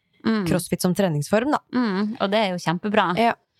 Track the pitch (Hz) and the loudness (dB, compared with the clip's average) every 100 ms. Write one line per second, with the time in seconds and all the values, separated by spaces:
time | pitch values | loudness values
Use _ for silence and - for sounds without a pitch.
0 | _ _ 220 220 175 170 - 175 180 175 | _ _ -2 -2 0 -2 -2 -2 0 0
1 | 190 147 143 208 262 285 - 247 233 190 | 0 0 0 0 0 -2 -2 -2 0 0
2 | 214 226 196 214 196 180 - 175 214 208 | -4 -2 0 0 0 -2 -2 -2 0 2
3 | 180 180 233 - _ _ | 2 2 0 0 _ _